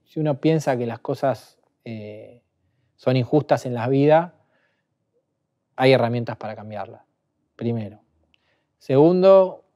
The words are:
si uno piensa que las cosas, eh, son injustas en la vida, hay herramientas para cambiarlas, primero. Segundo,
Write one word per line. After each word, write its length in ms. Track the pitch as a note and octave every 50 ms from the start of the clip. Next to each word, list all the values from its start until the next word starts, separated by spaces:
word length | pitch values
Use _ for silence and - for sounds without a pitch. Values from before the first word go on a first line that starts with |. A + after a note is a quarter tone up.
| _
si 140 | _ - D#3+
uno 220 | D#3 D3+ C#3+ C3
piensa 380 | - D#3 D#3+ D#3+ C#3+ D3+ C3+ A#2+
que 80 | A#2+
las 140 | A#2 A2+ A#2
cosas, 580 | - - C#3 - - C3+ B2 A2+ - _ _ _ _ _ _ _ -
eh, 580 | A#2+ A#2 A2 G#2 G#2 G#2 G#2+ A2 G#2 A#2+ B2 _ _ _ _ _ _ _ _ _ _ _
son 240 | _ - C#3+ C3 C3
injustas 480 | A#2+ - - D3+ C#3 - C#3+ - -
en 80 | C3 B2
la 120 | A#2+ A2+ B2
vida, 460 | C3+ C3+ C#3 D3 D3+ D#3+ E3+ F3 - _ _ _ _ _ _ _ _ _ _ _ _ _ _ _ _ _ _ _ _ _ _ _ _ _ _ _ _
hay 160 | - B2+ C3 C3+
herramientas 460 | A#2+ A#2 A#2 A#2+ B2 A#2 A#2 A2+ -
para 180 | - G#2+ A2
cambiarlas, 460 | A2 G#2 G#2+ G#2+ G2+ G2 - A2 - _ _ _ _ _ _ _ _ _ _ _
primero. 460 | - A2+ A#2 A#2 A#2 G#2+ G2+ G2+ - _ _ _ _ _ _ _ _ _ _ _ _ _ _ _ _
Segundo, 840 | _ - C3+ C3+ D3 E3 F3+ F#3 F#3 F#3+ F#3+ F#3+ F#3+ F#3 - - _ _ _